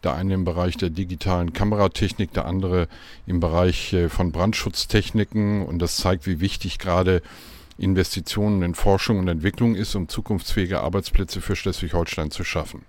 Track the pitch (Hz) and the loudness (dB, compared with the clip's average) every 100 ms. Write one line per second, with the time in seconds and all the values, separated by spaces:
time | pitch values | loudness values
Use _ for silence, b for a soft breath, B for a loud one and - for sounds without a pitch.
0 | 90 71 95 95 87 85 90 87 92 80 | -2 -2 0 0 0 0 0 0 -4 -2
1 | 92 90 98 90 87 - 104 104 98 - | -6 -4 0 0 0 0 0 4 2 2
2 | 101 - 95 - 80 92 95 90 85 B | -2 0 -4 -2 -2 -2 0 0 0 B
3 | B B - 90 85 82 90 85 - 92 | B B -4 0 2 4 4 2 0 2
4 | 85 - 90 78 95 110 - - - 107 | 2 2 -2 2 0 0 -4 -4 0 0
5 | 98 113 104 107 104 104 87 85 85 - | 2 0 0 0 0 0 -2 -2 -2 0
6 | 95 92 - 82 95 - 98 - 95 90 | 0 0 0 0 0 -2 -6 -6 0 2
7 | 92 90 B B B B B - 98 95 | 4 2 B B B B B -4 0 2
8 | 92 - 85 - 104 101 87 85 - 98 | 2 -2 -4 -2 2 2 0 2 4 4
9 | - 104 92 82 87 - 120 104 107 101 | 4 0 2 0 0 2 2 2 -2 -2
10 | 85 - - 98 - - 90 92 73 92 | -4 -6 -2 -4 0 0 2 0 0 -2
11 | 92 - 95 - - 92 - 90 73 87 | 2 2 2 -4 -4 -2 -2 -2 -2 0
12 | 85 - 78 - - 87 76 - | 0 -2 -4 -4 -4 -4 -6 -10